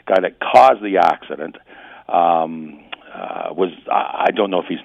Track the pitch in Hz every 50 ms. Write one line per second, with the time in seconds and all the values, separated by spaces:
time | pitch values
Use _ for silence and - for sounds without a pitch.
0 | - - 95 95 90 87 - - - - - 127 127 131 127 101 104 104 95 90
1 | 87 82 76 - - - 76 69 78 - - - _ - - - - - - -
2 | - - - 87 85 85 85 82 80 80 80 80 78 76 73 73 - - - -
3 | - - - - - - - - 50 50 - 85 95 87 - - - - - -
4 | - - - - - 92 95 113 104 98 92 90 82 - 87 78